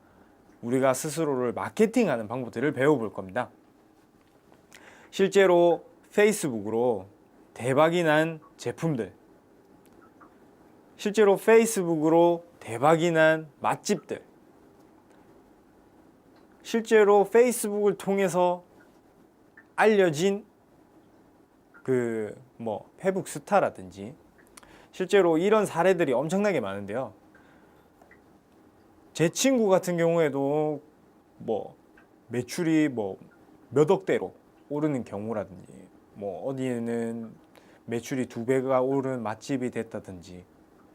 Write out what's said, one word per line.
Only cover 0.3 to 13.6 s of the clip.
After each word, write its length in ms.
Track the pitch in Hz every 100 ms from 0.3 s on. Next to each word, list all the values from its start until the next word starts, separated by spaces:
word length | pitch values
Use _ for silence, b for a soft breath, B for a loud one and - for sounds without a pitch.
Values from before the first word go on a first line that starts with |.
| b _ _
우리가 320 | 117 131 135
스스로를 600 | 127 156 147 156 131 123
마케팅하는 720 | 98 95 - 220 247 202 120 104
방법들을 440 | 127 117 - 143
배워볼 400 | 120 135 143 107
겁니다. 360 | - 95 101 - _ _ _ _ _ _ _ _ _ _ _ _ B B B B
실제로 720 | - 196 196 190 175 175 165 - _ _ -
페이스북으로 920 | 208 208 160 113 101 113 123 104 95 _ _ _ _
대박이 500 | - 123 135 160 175
난 360 | 160 151 160 160 - -
제품들, 560 | 120 117 165 135 92 - _ _ _ _ _ _ _ _ _ _ - _ _ _ _ _ _ -
실제로 380 | 208 202 202 185
페이스북으로 1120 | - 226 226 202 170 160 156 165 170 170 - _
대박이 520 | - 113 143 165 170
난 360 | 160 160 160 156
맛집들, 640 | _